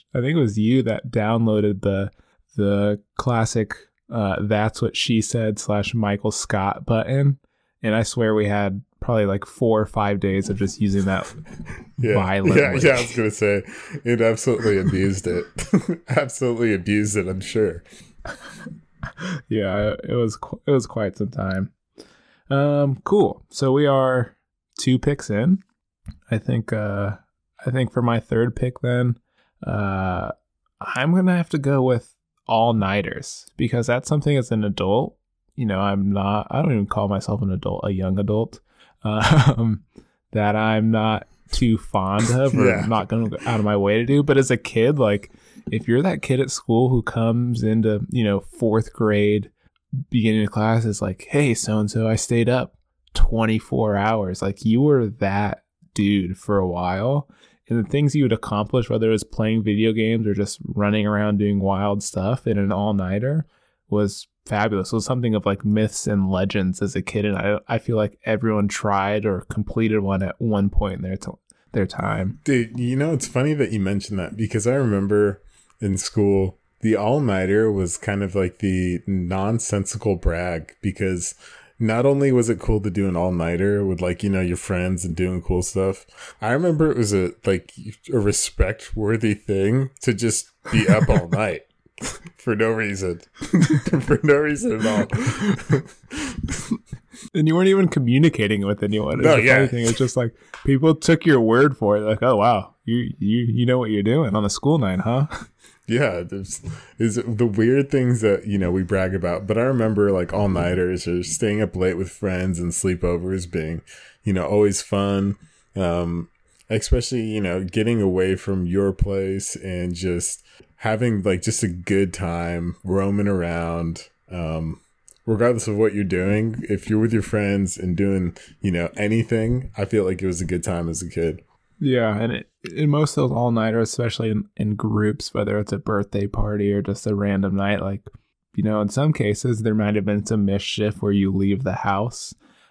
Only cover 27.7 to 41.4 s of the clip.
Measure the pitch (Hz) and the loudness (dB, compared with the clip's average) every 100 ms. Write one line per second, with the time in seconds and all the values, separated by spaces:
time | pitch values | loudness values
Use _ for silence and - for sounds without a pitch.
27.7 | 131 123 - 120 117 - 117 120 - 127 | -2 -2 0 0 0 0 0 0 -2 -4
28.7 | - 127 123 123 120 _ _ _ _ - | -4 -2 0 0 -2 _ _ _ _ -6
29.7 | 101 101 95 95 90 - - _ _ _ | -4 -2 -2 -2 -2 -6 -10 _ _ _
30.7 | - - 127 143 180 185 180 165 156 139 | -16 -8 -2 0 2 2 0 -2 -2 0
31.7 | 139 127 120 - _ _ _ - 113 117 | 2 2 0 -4 _ _ _ -2 2 2
32.7 | 113 95 101 92 - - - - - 123 | 2 0 0 -2 -6 -10 -16 -12 -4 -2
33.7 | 120 120 123 - 151 147 143 120 110 104 | 0 0 -2 0 0 2 0 0 0 0
34.7 | - 95 107 147 - _ _ _ - 117 | 0 0 0 0 -8 _ _ _ -6 -2
35.7 | 95 101 101 98 101 98 104 - - 156 | 0 0 0 0 0 0 -2 -2 -2 0
36.7 | 117 101 - 101 98 - 104 98 92 95 | 0 0 -2 -2 -2 -2 -2 -2 -2 -4
37.7 | 95 - 92 92 95 101 107 113 - _ | -4 -4 -2 -2 -2 0 -2 -4 -8 _
38.7 | _ _ _ 107 107 110 156 139 120 113 | _ _ _ -4 0 4 6 6 4 2
39.7 | 107 - - _ _ _ 110 104 107 110 | 0 -6 -20 _ _ _ 0 2 2 2
40.7 | 110 110 110 110 107 - _ | 2 2 2 2 -2 -6 _